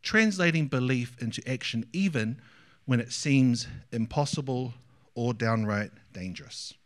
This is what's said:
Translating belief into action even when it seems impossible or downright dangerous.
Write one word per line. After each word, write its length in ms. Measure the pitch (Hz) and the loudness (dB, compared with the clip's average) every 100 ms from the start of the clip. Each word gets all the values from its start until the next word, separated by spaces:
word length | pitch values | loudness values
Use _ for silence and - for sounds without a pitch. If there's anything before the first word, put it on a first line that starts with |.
Translating 640 | - 214 220 190 175 165 143 | 2 4 4 4 2 4 2
belief 500 | 131 127 131 120 - | 0 2 0 -2 -6
into 180 | 117 - - | -6 -6 -6
action 360 | 127 - 113 113 | -6 -4 -6 -4
even 440 | 175 196 147 110 131 - - - _ | -2 0 0 -2 -4 -12 -20 -20 _
when 160 | - 123 | 0 0
it 120 | 117 | 0
seems 540 | - 151 135 131 120 - - - | -4 2 6 6 4 -2 -12 -8
impossible 800 | 117 113 - 143 - 135 127 127 120 _ _ _ | -4 -2 0 0 -2 -2 -4 -4 -10 _ _ _
or 200 | - 120 | -4 -2
downright 560 | 113 113 113 107 104 104 - _ | 0 0 2 0 0 -2 -10 _
dangerous. 580 | 95 92 85 - - - - | -12 -10 -10 -14 -14 -14 -18